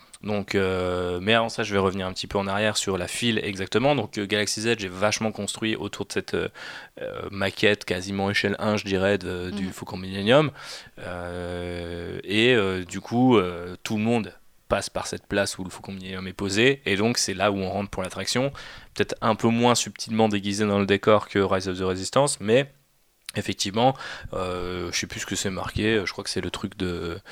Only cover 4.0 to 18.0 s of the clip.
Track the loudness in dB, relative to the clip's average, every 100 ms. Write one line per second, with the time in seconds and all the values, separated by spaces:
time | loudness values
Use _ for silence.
4 | 0 -4 -2 0 0 0 0 0 -2 0
5 | 0 2 -2 -2 -6 -4 -2 -2 -4 -6
6 | -6 -4 -2 -2 -2 -6 -14 -14 -16 -12
7 | -10 -8 -8 -2 -2 2 4 4 0 -4
8 | -2 -2 0 2 0 0 0 0 0 2
9 | 4 2 0 -6 -6 -4 -6 -6 -10 -8
10 | -6 -2 6 6 6 -2 -12 -14 -16 -14
11 | -10 -8 -8 -6 -6 -6 -6 -6 -6 -8
12 | -8 -8 -2 4 6 6 4 0 -4 -8
13 | -2 4 6 6 6 0 -8 -8 -4 0
14 | 2 0 -2 -10 -20 _ 0 0 0 -4
15 | -6 -8 -2 0 0 -2 -10 -10 -12 -12
16 | -10 -8 -8 -4 0 4 4 4 0 2
17 | 2 2 -2 2 2 2 0 -2 -4 -6